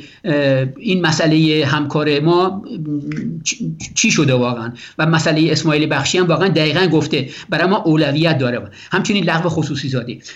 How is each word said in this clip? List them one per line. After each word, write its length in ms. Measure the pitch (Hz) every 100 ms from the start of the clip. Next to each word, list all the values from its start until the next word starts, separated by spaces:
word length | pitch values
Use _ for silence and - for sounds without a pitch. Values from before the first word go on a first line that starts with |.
| - -
اه، 420 | 196 147 139 135 131 -
این 240 | 226 185
مسئلهٔ 640 | 165 - 165 156 156 156 143
همکار 540 | 294 294 160 151 143
ما 440 | 156 175 185 190 - 214 151 147 147 156 - 165
چ-، 120 | - - 175 160 - -
چی 160 | 226
شده 220 | 180 139
واقعاً. 380 | 127 120 117 117 117 - -
و 80 | 160
مسئلهٔ 460 | 165 165 156 160
اسماعیل 360 | 156 165 151 151
بخشی 240 | 143 135 180
هم 100 | 180
واقعاً 200 | 156 190
دقیقاً 380 | 151 156 156 185
گفته 440 | 156 139 147 127 - -
برای 200 | 156 180
ما 80 | 214
اولویت 600 | 170 156 143 147 165 127
داره. 240 | 123 120 101 - -
همچنین 320 | 180 - 202
لغو 260 | 170 165 175
خصوصی 400 | 160 156 135 131
زادی 320 | 123 113 107 -